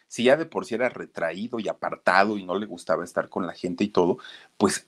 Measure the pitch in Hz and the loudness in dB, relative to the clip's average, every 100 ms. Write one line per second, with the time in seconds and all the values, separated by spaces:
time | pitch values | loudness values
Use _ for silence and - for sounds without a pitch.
0 | _ - 120 151 160 95 - 113 123 - | _ 2 4 4 2 -6 -6 -2 -2 -4
1 | 85 - 82 90 117 117 92 - 87 82 | -12 -6 -6 -4 -6 -4 -6 -4 -6 -2
2 | - 92 104 104 90 95 107 90 - 80 | 2 4 4 0 -4 -4 -4 -8 -2 -2
3 | 87 85 - 95 85 - 92 90 104 - | -2 -6 -4 -6 -6 -6 -8 -2 0 2
4 | 87 - - - - _ 98 - | 2 0 -8 -20 -20 _ 0 2